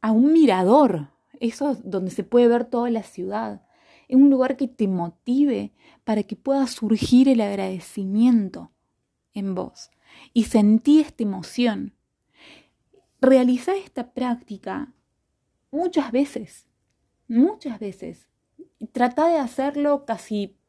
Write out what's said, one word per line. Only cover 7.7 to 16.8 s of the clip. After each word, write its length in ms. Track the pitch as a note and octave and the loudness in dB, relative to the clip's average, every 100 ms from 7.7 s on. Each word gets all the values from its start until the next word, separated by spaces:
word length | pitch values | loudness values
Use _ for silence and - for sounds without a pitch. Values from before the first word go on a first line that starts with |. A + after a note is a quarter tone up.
| F#3 - - F#3+ G3+ A#3+ A#3 G3 E3+ E3+ _ _ _ _ _ _ | -8 -12 -10 -6 0 4 2 0 -8 -18 _ _ _ _ _ _
en 200 | - G3 | -10 -6
vos. 360 | F3+ F#3 - - _ _ - - | -6 -8 -12 -20 _ _ -20 -6
Y 120 | - | -4
sentí 560 | A3 A3+ G#3 A3 - D4+ | 0 2 4 2 4 4
esta 220 | D4+ - | 2 -4
emoción. 680 | G#3+ F#3+ E3 - A#3+ G3 - _ _ _ _ _ - - _ _ _ _ _ _ | -8 -8 -12 -4 -2 -2 -10 _ _ _ _ _ -20 -20 _ _ _ _ _ _
Realizá 560 | B3+ C4 B3 B3 - G4 | 4 4 4 0 -2 -6
esta 380 | F#4+ - A#3+ | -6 -14 -12
práctica 800 | - B3+ A#3+ _ G3 - F#3+ - _ _ _ _ _ _ _ _ | -8 -6 -6 _ -16 -12 -12 -12 _ _ _ _ _ _ _ _
muchas 420 | C#4 F4+ F4+ C4 | -6 -4 -4 -2
veces, 540 | A#3 C#4 A3 G#3 - _ _ | -2 -2 -6 -14 -20 _ _